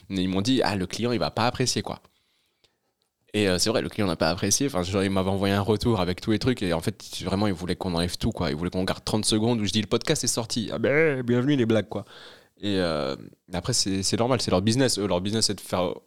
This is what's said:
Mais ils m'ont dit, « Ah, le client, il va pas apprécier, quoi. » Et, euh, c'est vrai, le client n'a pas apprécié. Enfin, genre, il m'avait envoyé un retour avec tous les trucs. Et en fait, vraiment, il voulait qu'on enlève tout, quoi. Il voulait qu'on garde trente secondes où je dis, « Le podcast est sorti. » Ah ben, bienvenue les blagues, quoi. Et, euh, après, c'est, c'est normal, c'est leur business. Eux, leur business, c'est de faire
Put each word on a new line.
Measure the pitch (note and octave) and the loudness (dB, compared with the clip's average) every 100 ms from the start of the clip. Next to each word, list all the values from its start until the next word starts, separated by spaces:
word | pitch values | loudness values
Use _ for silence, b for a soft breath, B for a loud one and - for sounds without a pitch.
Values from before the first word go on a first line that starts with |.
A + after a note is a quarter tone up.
| - | -6
Mais | F#2+ | -2
ils | F#2 | 0
m'ont | F#2 | 0
dit, « | A2 C3 | 2 2
Ah, | - G2+ | 2 0
le | F2+ | -2
client, | - A#2 | -4 -2
il | A#2 | -2
va | C#2+ | -2
pas | - A2+ | 0 0
apprécier, | - B2 - | 0 -2 -2
quoi. » | - - - _ _ _ _ _ _ _ _ _ _ _ _ | -4 -8 -14 _ _ _ _ _ _ _ _ _ _ _ _
Et, | G#2+ G2+ | 0 2
euh, | F2+ | 4
c'est | G#2+ | 2
vrai, | A#2 | 0
le | C#2 | 0
client | - G2+ | -2 0
n'a | D#2+ | 2
pas | E2 | 2
apprécié. | F2+ G2 - C#3 | 2 0 0 0
Enfin, | F2+ | -2
genre, | F2+ G2+ | 0 0
il | G2 | 2
m'avait | F#2+ F#2 | 2 0
envoyé | G2 G2 | 0 2
un | G2+ | 2
retour | G2+ G#2+ B2 A2+ | 2 2 2 2
avec | F2 F2+ | 0 -2
tous | - | -2
les | G#2+ | 0
trucs. | - B2 | 0 0
Et | F#2 | 0
en | E2 | -2
fait, | G2 - - - | -2 -6 -8 -10
vraiment, | F2+ F#2+ G#2 | -4 0 0
il | |
voulait | F2 F2 F2+ | 0 -4 -4
qu'on | F#2+ | -2
enlève | E2+ F2 - | 0 -2 -2
tout, | A2+ | -4
quoi. | - E2+ | -2 -2
Il | C#2+ | -2
voulait | F2 | -2
qu'on | F#2 F#2 | -2 -2
garde | - | -4
trente | - A2 G#2 | -2 -2 2
secondes | A2 A2+ A#2+ | 2 2 0
où | G#2 | 0
je | |
dis, « | G#2+ | -2
Le | G#2 | 0
podcast | A#2 - D#3 | 0 0 0
est | A#2+ | 0
sorti. » | - A2+ - G#2 | -2 -4 -4 -4
Ah | - | -2
ben, | A2+ C#3+ E3 C3+ | 2 2 2 0
bienvenue | A#2+ A#2+ B2+ C#3+ | 2 2 4 2
les | A2+ | 4
blagues, | A2 G2+ | 2 0
quoi. | G2+ G2 B B B B _ | -6 -10 B B B B _
Et, | G2 F#2+ | -2 0
euh, | F2 D#2 C2+ C2+ G#1 - - | 0 0 -2 -6 -12 -20 -10
après, | F2 - | -6 -2
c'est, | B2 - F#2+ | 0 0 -2
c'est | F#2+ G#2 | 0 0
normal, | A#2 B2 | 2 0
c'est | - | 2
leur | A#2+ | 2
business. | G#2 A2+ C3 G2 | 4 2 2 2
Eux, | G2+ | 0
leur | F2+ | 0
business, | G2 A2+ G#2+ | 0 0 0
c'est | |
de | F#2+ | -2
faire | - F#2 F2 - | -4 -2 -2 -4